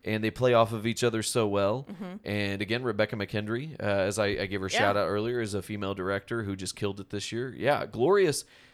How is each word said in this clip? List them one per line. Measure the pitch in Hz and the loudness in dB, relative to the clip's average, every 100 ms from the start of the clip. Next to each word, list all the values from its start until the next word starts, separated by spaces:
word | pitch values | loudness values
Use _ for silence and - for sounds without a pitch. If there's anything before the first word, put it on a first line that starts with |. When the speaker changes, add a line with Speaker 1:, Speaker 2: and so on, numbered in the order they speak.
Speaker 1:
And | - 107 | -2 0
they | 110 | 0
play | - 127 | 2 4
off | 117 110 | 6 6
of | 113 | 2
each | 110 113 | -4 0
other | 120 110 | 0 0
so | 104 120 107 | -2 0 2
well. | 101 101 120 139 | 2 2 0 -6
Speaker 2:
Mm-hmm. | 196 185 185 - | -12 -10 -10 -6
Speaker 1:
And | 104 101 98 | -2 -2 -2
again, | 101 117 | -2 -2
Rebecca | 127 104 107 | -2 0 0
McKendry, | 110 98 107 107 117 156 - | 0 -4 -4 -2 -4 -6 -6
uh, | |
as | 104 101 95 104 | 0 2 2 2
I, | 101 | 0
I | 104 98 | 0 -2
gave | 98 | -2
her | 95 | 0
a | |
Speaker 2:
Yeah. | 98 | 2
Speaker 1:
shout | 101 101 | 4 4
out | 87 | 2
earlier, | 101 113 123 | 0 0 -2
is | 110 | -2
a | 98 | -4
female | - 107 98 | -4 -6 -4
director | 98 92 98 - 117 | -2 -2 -2 -2 -4
who | 101 98 | -2 -4
just | 92 | -6
killed | - 104 98 | -4 -4 -4
it | 95 | -8
this | 104 - | -8 -6
year. | 113 131 95 | -6 -6 -2
Yeah, | 110 139 - | 2 2 0
Glorious | 107 139 202 185 135 - - - | 0 4 6 4 2 -6 -20 -20